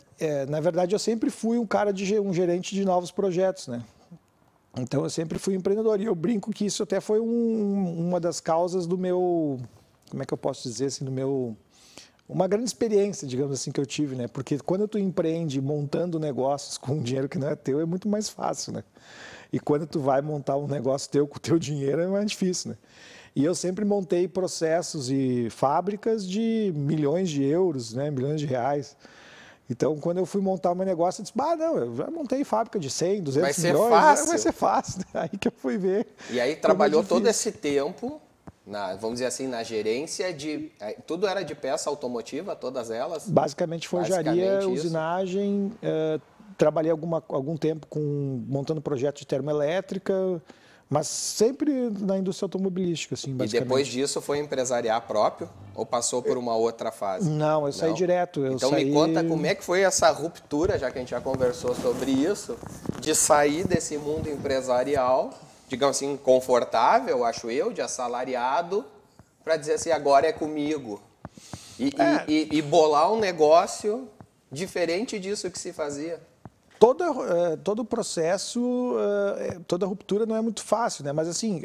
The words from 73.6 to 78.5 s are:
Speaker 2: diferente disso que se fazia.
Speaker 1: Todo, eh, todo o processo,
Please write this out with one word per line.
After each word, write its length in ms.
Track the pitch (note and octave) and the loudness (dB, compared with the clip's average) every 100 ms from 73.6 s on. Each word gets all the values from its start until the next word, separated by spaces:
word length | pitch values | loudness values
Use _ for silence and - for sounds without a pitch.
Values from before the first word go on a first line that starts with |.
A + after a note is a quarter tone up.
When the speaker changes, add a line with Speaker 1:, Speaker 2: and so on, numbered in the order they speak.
| G3+ - G#3+ A3+ B3+ - - _ _ | 6 0 -2 -2 -6 -18 -20 _ _
Speaker 2:
diferente 680 | C3+ F#3 F#3 E3 F3 A#3+ G#3+ | -8 -6 0 0 0 -2 -4
disso 320 | F#3+ G#3 F#3 | -4 -4 -6
que 80 | - | -8
se 140 | F3+ | -10
fazia. 460 | E3+ D3 C#3+ D#3+ D#3+ - _ - _ _ - | -6 -6 -6 -8 -10 -14 _ -20 _ _ 4
Speaker 1:
Todo, 220 | A3+ D4 | 4 4
eh, 540 | F4 B3 B3+ E3+ F3 D3 | 0 -2 0 2 2 0
todo 160 | D3+ G#3+ | -2 -2
o 40 | |
processo, 1080 | A#3 - - - D#3+ F#3 - | -2 -4 -4 -2 0 0 -2